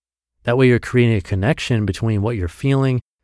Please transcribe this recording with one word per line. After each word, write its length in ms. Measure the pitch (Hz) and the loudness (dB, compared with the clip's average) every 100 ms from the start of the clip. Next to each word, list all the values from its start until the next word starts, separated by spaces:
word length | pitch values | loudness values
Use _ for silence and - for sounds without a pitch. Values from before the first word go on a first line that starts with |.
| _ _ _ _ | _ _ _ _
That 160 | - 123 | -2 2
way 80 | 131 | 4
you're 100 | 120 | 2
creating 380 | - 123 120 107 | 2 2 2 2
a 60 | |
connection 640 | - 98 104 160 - 117 | -2 -2 0 -2 -2 -2
between 380 | 101 - 113 107 | 0 -2 -2 0
what 140 | 104 117 | -2 -4
you're 120 | 87 | -6
feeling, 520 | - 139 135 135 127 - _ | -4 -2 0 0 -2 -6 _